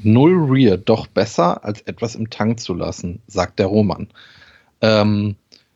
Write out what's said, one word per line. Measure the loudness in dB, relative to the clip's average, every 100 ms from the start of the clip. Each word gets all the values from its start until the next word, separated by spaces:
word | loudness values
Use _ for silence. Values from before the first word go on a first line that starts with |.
„Null | 2 4 4 4 2
Rear, | 4 4 2
doch | 0 -2 0
besser, | -2 -2 0 0 -2
als | -6 -10
etwas | -12 -10 -10
im | -8 -12
Tank | -4 -4 -4
zu | -6
lassen“, | -6 -6 -8 -10 -12 -8
sagt | -4 -4 -2
der | 0
Roman. | 2 0 -2 -10 -16 -20 _ -20 _ _ _
Ähm, | 2 2 2 0 -2 -6 _ _ _